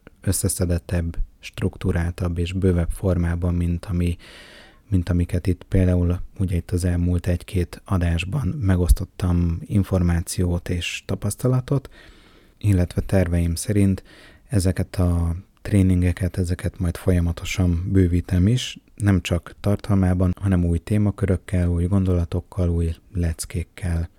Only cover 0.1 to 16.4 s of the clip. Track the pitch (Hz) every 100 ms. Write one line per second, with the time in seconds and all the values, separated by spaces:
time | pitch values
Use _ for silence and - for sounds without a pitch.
0.1 | _ - 82 95 - 90 85 - 87 85
1.1 | - - - - - 95 - 95 87 85
2.1 | - 90 85 85 95 95 87 82 - 95
3.1 | 90 85 85 87 87 87 85 - 87 87
4.1 | 85 - - - - - - _ 95 87
5.1 | 87 87 87 95 87 - 92 90 90 87
6.1 | 87 - - 92 87 - 90 90 87 87
7.1 | 87 - 90 - 90 87 - - 95 85
8.1 | 85 92 143 92 143 98 92 87 - 95
9.1 | - 92 87 87 82 - 101 95 95 87
10.1 | 85 85 - 90 87 - 87 - - -
11.1 | 92 107 - 127 127 123 139 - - -
12.1 | - - - _ _ 104 95 87 - -
13.1 | 98 87 85 85 85 - 101 98 95 -
14.1 | - - - _ 104 90 92 92 - 90
15.1 | 87 85 87 - _ - 101 92 90 90
16.1 | 85 90 -